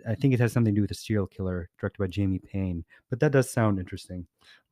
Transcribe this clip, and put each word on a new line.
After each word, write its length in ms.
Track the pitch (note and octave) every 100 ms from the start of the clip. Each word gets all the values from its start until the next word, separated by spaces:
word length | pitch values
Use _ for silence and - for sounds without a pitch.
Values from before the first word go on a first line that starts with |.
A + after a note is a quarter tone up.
| A#2
I 60 | A2
think 180 | C#3
it 80 | B2
has 100 | A#2+
something 220 | B2 A2+ G#2
to 40 |
do 20 |
with 100 | G2+
a 40 | -
serial 320 | - G#2+ F#2
killer, 420 | - F#2 F2+ F2 -
directed 200 | G2+ -
by 80 | F#2+
Jamie 320 | G2+ G2 F#2
Payne, 440 | - G2 F#2+ E2+ - - -
but 120 | A#2
that 100 | D3+
does 180 | C3+ B2
sound 300 | - A2 G2
interesting. 480 | F#2 F#2+ - F2+ E2+ _ _ - -